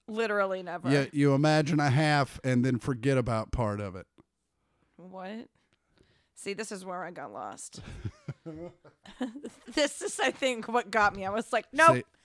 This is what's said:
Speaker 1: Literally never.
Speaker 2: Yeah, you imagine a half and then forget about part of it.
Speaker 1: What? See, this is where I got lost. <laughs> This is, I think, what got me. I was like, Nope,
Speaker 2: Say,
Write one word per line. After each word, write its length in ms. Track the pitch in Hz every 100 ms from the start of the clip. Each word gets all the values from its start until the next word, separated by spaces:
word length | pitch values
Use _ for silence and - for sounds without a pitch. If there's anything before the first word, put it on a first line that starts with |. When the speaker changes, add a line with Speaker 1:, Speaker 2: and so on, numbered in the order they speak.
| -
Speaker 1:
Literally 520 | 214 226 208 190 190
never. 300 | 180 175 127
Speaker 2:
Yeah, 140 | 143 139
you 200 | 143 143
imagine 460 | 139 151 156 139 147
a 100 | 147
half 480 | 135 151 147 131 -
and 220 | 131 123 131
then 140 | 123
forget 380 | - 123 135 131
about 360 | 117 113 110
part 260 | - 110 101
of 160 | 101 90
it. 100 | - _ _ _ _ _ _ _ _ -
Speaker 1:
What? 500 | 180 185 185 220 - _ _ _ _ _ _ _ _ -
See, 180 | 202
this 160 | 202 220
is 100 | 196
where 220 | 185 180 175
I 60 |
got 200 | 165 131
lost. 480 | 101 202 - - - - - - - - - 165
<laughs> 60 | 156 175 - 143 _ - - 247 262 - - -
This 280 | 302 277 -
is, 180 | 339 -
I 120 | 262
think, 360 | - 262 233 220
what 240 | 240 226
got 240 | 220 208 202
me. 100 | 190
I 40 |
was 240 | 214 -
like, 120 | 220 -
Nope, 240 | 277 330 -
Speaker 2:
Say, 80 | - _